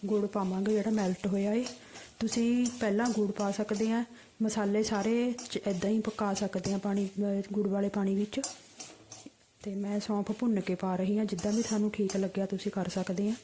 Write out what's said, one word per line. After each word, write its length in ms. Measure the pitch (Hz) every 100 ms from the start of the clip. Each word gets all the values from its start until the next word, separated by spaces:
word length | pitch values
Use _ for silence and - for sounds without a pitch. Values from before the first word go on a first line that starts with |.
ਗੁੜ 220 | 202 208 202
ਪਾਵਾਂਗੇ 460 | 208 190 190 202
ਜਿਹੜਾ 180 | 214 208
ਮੈਲਟ 360 | 220 190 185 202
ਹੋਇਆ 260 | 196 202
ਏ। 120 | 220 247 - - - - -
ਤੁਸੀਂ 480 | 226 233 233 240 247 240
ਪਹਿਲਾਂ 300 | 220 202 240
ਗੁੜ 200 | 220 202
ਪਾ 200 | 202 202
ਸਕਦੇ 420 | 196 214 208 220
ਆ, 120 | 226 233 - - -
ਮਸਾਲੇ 400 | 220 220 202 208
ਸਾਰੇ 500 | 220 214 202 233 247
ਚ-, 240 | 240 - -
ਇੱਦਾਂ 340 | - 180 190
ਹੀ 100 | 220
ਪਕਾ 340 | 214 - 208
ਸਕਦੇ 380 | 196 196 185 180
ਆ 60 | 196
ਪਾਣੀ, 300 | 202 196 196 196
ਅਹ, 240 | 202 196 196
ਗੁੜ 140 | 208 202
ਵਾਲੇ 220 | 202 196
ਪਾਣੀ 260 | 202 196
ਵਿੱਚ। 260 | 196 208 254 269 - - - - - - - - - - _
ਤੇ 120 | 208
ਮੈਂ 260 | 196 202 208
ਸੌਂਫ 320 | 202 208 202
ਭੁੰਨ 280 | 214 247 208
ਕੇ 140 | 185
ਪਾ 220 | 180 190 185
ਰਹੀ 220 | 190 208
ਹਾਂ, 60 |
ਜਿੱਦਾਂ 280 | 214 180 208
ਵੀ 100 | 214
ਤੁਹਾਨੂੰ 280 | 226 220 208
ਠੀਕ 260 | 208 196 196
ਲੱਗਿਆ 300 | 190 190 190
ਤੁਸੀਂ 240 | 190 208
ਕਰ 180 | 202 180
ਸਕਦੇ 420 | 190 185 180 202
ਆ। 40 | 233